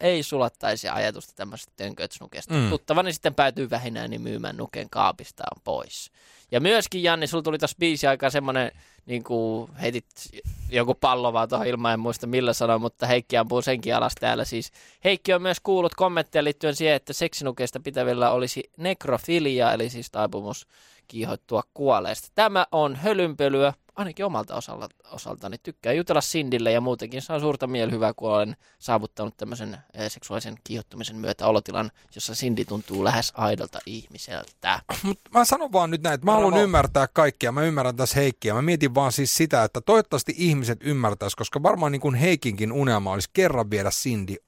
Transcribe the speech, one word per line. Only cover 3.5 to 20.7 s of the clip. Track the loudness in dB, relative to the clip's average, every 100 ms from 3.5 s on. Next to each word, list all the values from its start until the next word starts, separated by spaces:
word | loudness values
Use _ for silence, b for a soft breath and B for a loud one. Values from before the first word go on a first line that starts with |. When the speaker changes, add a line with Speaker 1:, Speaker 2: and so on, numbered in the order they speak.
| 0 -4
Speaker 1:
vähinäni | -4 -6 -8 -8 -8
myymään | -8 -8 -8 -10
nuken | -10 -10 -6
kaapistaan | 0 0 0 -10 -14 -12 -10
pois. | -6 -6 -8 -14 -16 b b b b
Ja | 0
myöskin, | 4 2 0 0
Janni, | 0 2 0
sulla | -2
tuli | -2 -2
tossa | -4 0
biisi | 0 2 2
aikaa | 2 2
semmonen | 0 0 0 -2 -6 b b -8
niinku, | -8 -2 -2 0 -2 -8 -6
heitit | -4 -4 -10 -16 -18 -12 -10 -8 -2
joku | 0 0
pallo | 2 2 2 2
vaan | 2 0
tuohon | 0 0
ilmaan, | 0 0
en | 0
muista | -2 -4 -2
millä | 2 2
sanoa, | 2 2 2
mutta | 0 -4 0
Heikki | 2 2 2
ampuu | 2 0
senkin | 0 -2 0 0
alas | 0 0
täällä | 0 0
siis. | -2 -6 -8 b b b
Heikki | 0 2 2
on | 2
myös | 2 -2
kuullut | 2 2 2
kommentteja | 2 2 2 0 2
liittyen | 0 0 -2 2
siihen, | 2 2
että | 0
seksinukeista | -4 -4 -4 -6 -4 -4 -4
pitävillä | -6 -2 0 2 2
olisi | 2 0 -6 -10 -6
nekrofilia, | -4 -4 -2 -2 0 0 2 2 2
eli | 2 -2
siis | -6 -8
taipumus | -2 -2 -2 -8 -10 -16